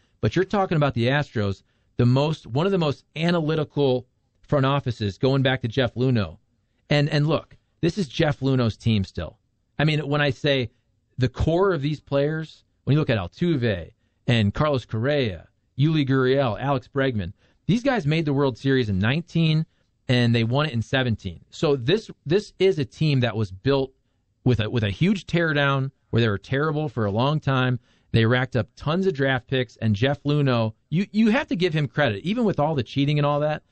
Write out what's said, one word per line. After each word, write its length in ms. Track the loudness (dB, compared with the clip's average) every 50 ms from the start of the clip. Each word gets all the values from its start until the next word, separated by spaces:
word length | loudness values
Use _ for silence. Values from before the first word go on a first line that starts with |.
| _ _ _ _
But 160 | -4 0 0
you're 100 | 0 0
talking 300 | 0 0 0 0 0 2
about 180 | 2 2 2 2
the 120 | 0 0 2
Astros, 540 | 0 0 -2 -2 -4 -4 -2 -2 -4 -6 _ _ _ _ _ _ _ 2
the 80 | 2
most, 420 | 4 4 4 2 0 -2 -6 -8 -6
one 180 | -4 -2 0
of 60 | 0
the 60 | 0 0
most 280 | 0 -2 -2 -4 _ _ _
analytical 920 | -4 -2 0 0 0 0 -2 -2 -2 -4 -4 -2 0 2 2 2 0 -2 _ _ _ _ _ _ _
front 240 | _ -2 0 2 2
offices 520 | 2 0 0 -2 -4 -6 -4 -4 -6 -2 -2
going 260 | 0 0 2 2 2
back 180 | 0 0 -2
to 60 | -4 -4
Jeff 260 | -2 -2 -2 -2 -2
Luhnow. 440 | -2 0 2 2 0 0 -4 -6 -14 _ _ _ _ _ _ _ _ _ -2
And, 200 | 0 0 0 0
and 180 | 0 0 0 0
look, 300 | -2 -2 -4 -8 -18 _ _ _ _ _
this 180 | -4 -2 -2 -2
is 100 | -6 -6
Jeff 320 | -2 -2 -2 -2 -2 -2
Luhnow's 340 | -2 0 0 2 0 0 -2
team 280 | -2 -2 0 0 0 -2
still. 340 | -4 -6 -10 -12 -12 -14 _ _ _ _ _ _ _ _ -2
I 60 | -2
mean, 140 | 0 0 -2 -2 -2
when 120 | -2 0
I 100 | 0 0
say 400 | -2 -2 0 0 0 0 -2 -4 -8 _ _ _ _ _ _ _ _ -4
the 120 | -4 -2
core 440 | -2 -2 0 0 2 2 2 2 0
of 80 | 0
these 200 | -2 -4 -6 -6
players, 640 | -6 _ 0 0 0 0 -2 -4 -8 -10 -14 -20 _ _ _ _ _
when 100 | 0 2
you 40 | 2
look 100 | 2 0
at 80 | -2 -2
Altuve 760 | -4 -6 -6 -4 -2 0 0 0 0 -2 -2 -4 -6 -12 -18 _ _ _ _ _ _ 0
and 260 | 2 2 2 2 2
Carlos 320 | 0 0 0 0 -2 -4
Correa, 640 | -6 -6 -4 -2 0 0 0 0 -2 -4 -8 -14 _ _ _ _ _ _ -2
Yuli 280 | 0 2 2 0 0 2
Gurriel, 520 | 2 2 2 2 2 2 2 0 -2 -4
Alex 300 | -4 -2 -2 -4 -4 -6 -4
Bregman, 380 | -2 -2 -2 -2 -4 -6 -6 -10 _ _ _ _ _ _
these 160 | -2 -2 0
guys 240 | 0 0 -2 0 0
made 200 | 0 0 0 0
the 80 | 0 0
World 240 | 0 0 0 -2 -2
Series 320 | -2 0 2 2 2 0
in 100 | 0 0
nineteen 640 | 0 0 0 -2 -4 -4 -2 0 0 2 0 0 -2 -6 _ _ _ _ _ _ _ 0
and 280 | 0 2 2 2 2
they 80 | 2 2
won 220 | 0 0 0 -2
it 80 | -2 -2
in 80 | -4
seventeen. 640 | -4 -2 -2 0 0 0 -2 -4 -6 -10 -12 -12 -18 _
So 240 | -6 -2 0 0 0 0
this, 340 | 0 0 0 0 -2 -8 -16 -14 _
this 280 | 0 0 0 0 -4 -2 0
is 180 | 2 2 2 0
a 80 | -2
team 360 | -6 -4 -2 0 2 2 2
that 160 | 2 0 0 -2
was 140 | -4 -4
built 420 | -6 -4 0 0 2 2 0 -4 -8 _ _ _ _ _ _ _ _ _ _
with 160 | 2 2 2
a, 100 | 0 -2
with 140 | -2 -2 -2
a 60 | -2
huge 360 | 0 0 2 2 2 0 -4 -2
teardown 640 | -2 0 0 0 0 2 2 2 0 0 -2 -4 -8 _ _ _
where 120 | 0 0
they 60 | 2 2
were 100 | 0 -2
terrible 500 | -4 -4 -4 -2 -2 -2 -2 -4 -4 -4
for 160 | -4 -2 -2
a 60 | 0
long 280 | 0 0 0 0 0 -2
time. 400 | -2 -2 0 0 0 0 -2 -4 -6 _ _ _ _ _
They 140 | 0 2 4
racked 320 | 4 2 2 0 -2 -2 -4
up 100 | -4 -4 _
tons 300 | -10 -6 -4 -2 0 0 0
of 60 | 0
draft 340 | 0 0 0 0 -2 -4 -4
picks, 300 | -4 -2 -2 -4 -6 -4
and 180 | -2 -2 0
Jeff 260 | 2 0 0 0 -2 -2
Luhnow, 500 | -2 0 2 2 2 2 0 0 -2 -4 _ _ _
you, 160 | -2 -2 -2 0
you 180 | 0 2 2 4
have 180 | 2 0 0 -2
to 80 | -2
give 180 | -2 -2 0 0
him 140 | -2 -2 -2
credit, 380 | -2 0 0 0 -2 -2 -4
even 180 | -4 -2 0 0
with 160 | 0 0 0
all 160 | -2 0 0
the 80 | -2 -4
cheating 340 | -4 -2 -2 0 0 0 0
and 60 | 0
all 140 | 0 0 0
that. 240 | -2 -2 -4 -6 -10 _